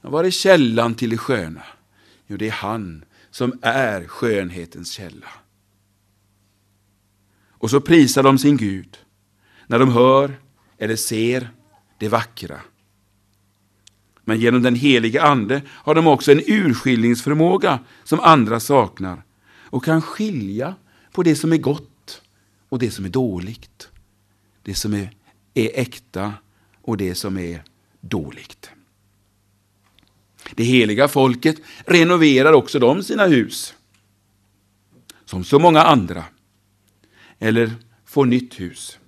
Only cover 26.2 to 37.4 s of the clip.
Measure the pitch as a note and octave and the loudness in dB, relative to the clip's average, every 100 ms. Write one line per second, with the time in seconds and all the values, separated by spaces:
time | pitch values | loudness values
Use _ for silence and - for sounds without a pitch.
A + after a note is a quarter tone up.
26.2 | G2+ G#2 _ _ _ _ - G#2+ F#2+ F2+ | -10 -10 _ _ _ _ -8 -4 -4 -6
27.2 | G#2 F#2+ E2+ E2+ - _ _ _ E2+ G2+ | -8 -8 -8 -12 -18 _ _ _ -10 -8
28.2 | C#2+ - - - - _ _ _ _ _ | -8 -16 -20 -20 -20 _ _ _ _ _
29.2 | _ _ _ _ _ _ _ _ _ _ | _ _ _ _ _ _ _ _ _ _
30.2 | _ _ - - A#2 B2+ G#2+ G#2 C#3+ C#3+ | _ _ -14 -4 2 2 2 2 0 2
31.2 | C3 B2 D#3+ D#3 - - - F3 E3 F3+ | 0 0 -2 -4 -14 -20 0 2 4 4
32.2 | D#3 C3 C#3+ D3+ - C#3+ B2 E3+ F#3+ G#3+ | 4 4 6 4 4 0 2 0 -4 0
33.2 | F#3+ C3+ G2 - - - _ _ _ _ | 2 2 0 -8 -14 -18 _ _ _ _
34.2 | _ _ _ _ _ _ _ _ _ - | _ _ _ _ _ _ _ _ _ -20
35.2 | _ F#2+ F2+ C#3+ E3+ D#3 D3 C3+ F2 E2+ | _ -12 2 4 6 6 6 4 0 -10
36.2 | D#2+ _ _ _ _ _ _ _ _ _ | -14 _ _ _ _ _ _ _ _ _
37.2 | - _ | -20 _